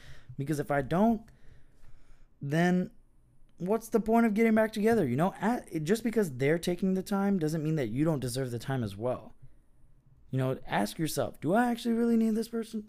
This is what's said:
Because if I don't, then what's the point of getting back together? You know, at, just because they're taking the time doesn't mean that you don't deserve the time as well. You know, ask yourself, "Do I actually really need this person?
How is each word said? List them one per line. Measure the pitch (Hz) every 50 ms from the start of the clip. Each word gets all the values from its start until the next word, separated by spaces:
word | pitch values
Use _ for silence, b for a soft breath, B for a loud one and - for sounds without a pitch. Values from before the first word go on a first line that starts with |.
| B B B B B B B -
Because | 139 143 160 143
if | 147 -
I | 143 143
don't, | 139 113 160 180 214 233 233 214 - - b b b b b b b b b b b b b b b b b b b b b -
then | 147 143 147 160 175 180 180 180 185 - - - - _ _ _ _ _ _ - - - - -
what's | 165 175 214 226 - -
the | - 220
point | 202 226 226 226 233
of | 226 202
getting | 214 226 226 220
back | 220 220 220
together? | - 220 202 220 233 220 165
You | 123 120 135
know, | 165 190 - -
at, | 165 208 247 - - - - 160 151
just | 156 214 226 -
because | 240 - 233 208 165 127 120
they're | 139 143 165 170
taking | - 180 175 - - 190 185
the | 185 175
time | - 208 196 196 202 202 185
doesn't | 156 151 160 165 147
mean | 156 160
that | 156 127 104
you | 107 131 156
don't | 165 160 135
deserve | 120 123 117 131 135 123
the | 117 113
time | - - 135 131 117
as | 104 95
well. | 98 113 123 120 85 - - - - - - - - - _ - _ - - - _ _ _ - _ - -
You | - 131
know, | 127 131 131 - -
ask | - - 175 202 208 - -
yourself, | 160 147 - 143 120 - - -
"Do | - 143 185
I | 233 247 240
actually | 233 233 - 240 226
really | 226 240 233 233
need | 226 226 220 214
this | 226 220 -
person? | - 226 220 - - 214 208